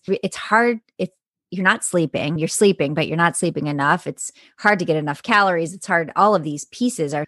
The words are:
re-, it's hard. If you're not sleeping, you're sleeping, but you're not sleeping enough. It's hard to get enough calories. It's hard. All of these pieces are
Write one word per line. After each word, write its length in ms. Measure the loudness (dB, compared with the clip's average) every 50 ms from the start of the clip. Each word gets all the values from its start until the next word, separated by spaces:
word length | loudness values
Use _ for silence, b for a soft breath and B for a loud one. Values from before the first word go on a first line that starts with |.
| _ -4
re-, 120 | -4 -2 -2
it's 140 | -6 -8 -8
hard. 420 | -4 0 2 2 4 2 0 -2 _ _ _ _
If 120 | -6 -6 -6 _ _ _ _ _ _ _
you're 120 | -6 0 2
not 180 | 2 2 2 -2
sleeping, 540 | -2 0 0 0 0 -2 -4 -4 -2 -2 -2
you're 100 | -2 -4
sleeping, 460 | 0 4 4 4 4 2 0 -2 0
but 140 | -2 -2 -2
you're 100 | 0 0
not 180 | 0 0 0
sleeping 300 | 0 -2 -2 -2 -2 -4
enough. 400 | -4 -2 0 2 2 0 0 -2
It's 260 | -8 -10 -10 -12 -14 b b b b b b
hard 180 | 2 2 2 2
to 80 | 2
get 100 | 0 0
enough 280 | 0 0 -4 -6 -8 -2
calories. 500 | 0 2 4 4 4 2 0 -2 -4 -8
It's 140 | -12 -6 -2
hard. 240 | 0 0 0 -2 0
All 200 | 2 4 4 4
of 80 | 2 0
these 220 | -2 -6 -8 -10
pieces 460 | _ -6 -2 -2 -2 0 -2 -4 -2 -2
are 100 | -4 -6